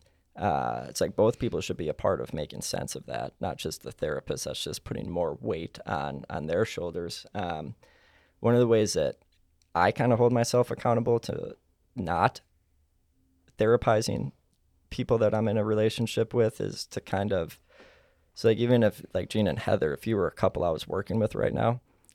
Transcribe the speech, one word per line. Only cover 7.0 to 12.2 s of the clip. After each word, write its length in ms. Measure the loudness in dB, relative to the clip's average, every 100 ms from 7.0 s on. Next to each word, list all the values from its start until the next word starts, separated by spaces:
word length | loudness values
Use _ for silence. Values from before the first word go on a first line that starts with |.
| -8 -10 -12
Um, 420 | -8 -6 -6 -8 -14 _ _ _ _ _ _
one 140 | 2
of 60 | 4
the 80 | 6
ways 260 | 6 4
that 240 | 2 0 -2 _ _ _ _ _ 2
I 160 | 4
kinda 240 | 4 2 4
hold 140 | 4
myself 360 | 4 2 2 2
accountable 500 | 0 0 2 2 0
to 340 | 0 -6 -8 -12 _ _ _ -6
not 460 | -2 2